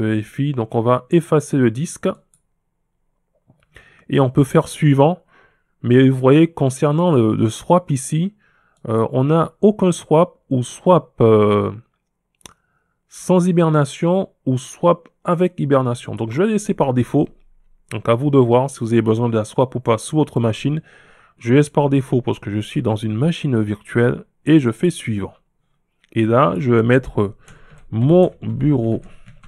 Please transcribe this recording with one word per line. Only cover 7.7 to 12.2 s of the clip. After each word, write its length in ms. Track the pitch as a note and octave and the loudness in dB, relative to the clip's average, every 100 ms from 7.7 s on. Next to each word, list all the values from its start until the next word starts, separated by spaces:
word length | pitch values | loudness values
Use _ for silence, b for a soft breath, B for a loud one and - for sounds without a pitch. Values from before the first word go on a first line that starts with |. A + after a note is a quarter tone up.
| F3 F3+ | 0 0
ici, 440 | C3+ - D#3 F3+ - _ _ _ _ - | -6 -4 -4 -4 -8 _ _ _ _ -6
euh, 200 | A2+ A2+ | -2 -2
on 140 | B2+ C3+ | -2 0
n'a 280 | D#3+ D#3 - | 0 -2 0
aucun 300 | G3+ G#3 F#3+ | 0 2 0
swap 480 | E3+ - D#3 F3 _ _ | -2 0 0 0 _ _
ou 140 | C3 | -4
swap, 520 | B2 - - F3 - - | -4 -4 2 2 0 0
euh, 520 | A#2 A2 G#2 G#2 G2+ G#2 - _ _ _ | 4 4 4 2 -2 -6 -16 _ _ _